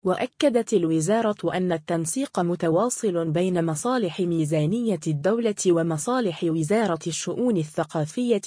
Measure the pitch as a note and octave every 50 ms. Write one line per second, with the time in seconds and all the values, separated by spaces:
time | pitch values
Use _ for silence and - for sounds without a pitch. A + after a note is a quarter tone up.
0 | _ F#3 F#3 - A#3 C4 _ _ - C#4+ A3+ A#3 A3 - A3+ F#3+ E3+ D#3+ D#3+ D#3+
1 | D#3 E3+ G#3+ A#3 A3+ G#3+ - - - E3+ - F#3 F#3 F3+ E3+ D#3+ D#3 - E3+ E3
2 | E3 D#3+ - C4 C4+ - _ G#3 F3 E3+ F3 E3 - E3 D#3+ F3 A3 B3 - -
3 | - G#3+ F3 E3+ E3 E3 D3+ E3+ F3+ F#3+ F3+ F3 E3 E3 D#3 D#3 - A#3+ C4 B3+
4 | A3 F3 D#3 - F#3 F3 E3+ E3 D#3 D3 E3 D#3 D3+ F3 G3+ A#3+ A#3+ A3+ G3 D#3
5 | - E3 D3+ C#3+ C#3+ F#3 A3 A#3 A#3 A3 G#3 - - F#3 E3+ E3 E3 E3+ D#3+ D#3
6 | - - B3 C4 A#3+ F#3 D#3 - - E3 D#3+ E3 D#3+ D3+ G3+ A3+ A3+ F#3+ E3 D#3
7 | - E3+ D#3 - - F#3 F3 - A#3+ B3 A3 F3 D3+ D#3 - - D#3+ D#3 - E3
8 | D3+ D3+ - - B3 A#3+ A3+ G3+ -